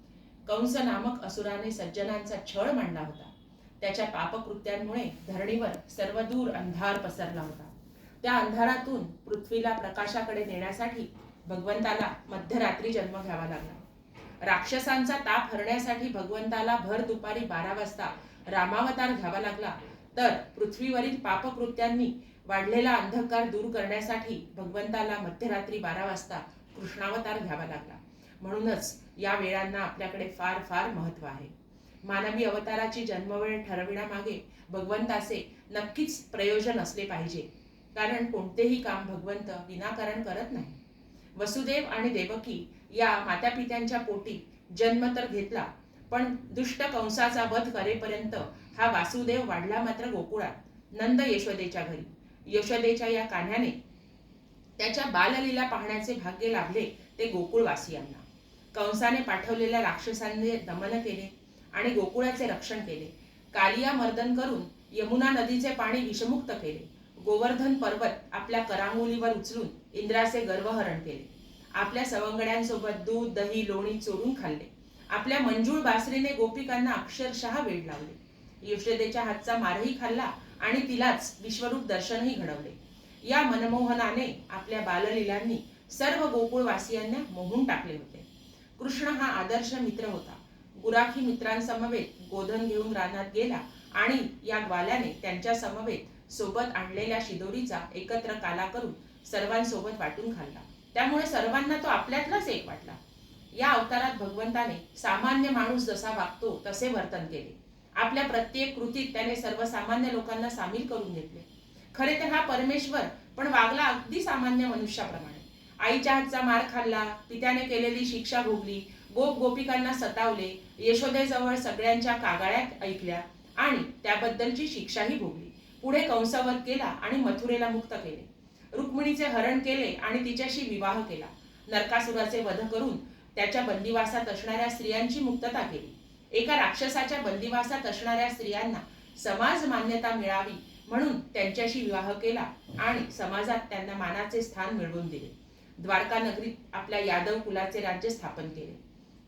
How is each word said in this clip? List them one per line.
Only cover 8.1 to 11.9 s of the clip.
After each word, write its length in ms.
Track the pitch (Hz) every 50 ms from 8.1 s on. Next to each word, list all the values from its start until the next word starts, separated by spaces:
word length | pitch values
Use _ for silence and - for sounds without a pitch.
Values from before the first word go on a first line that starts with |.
| - - -
त्या 140 | 247 247
अंधारातून 680 | 247 226 214 214 226 233 247 254 254 254 269 269 226 175
पृथ्वीला 680 | 165 - - - - 214 - - - 233 233 226 226 226
प्रकाशाकडे 720 | 226 196 190 - 214 202 208 226 233 220 220 214 208 208
नेण्यासाठी 720 | 196 185 180 185 196 196 226 233 240 240 233 226 - - - - - - - -
भगवंताला 680 | 175 185 175 175 202 208 220 220 220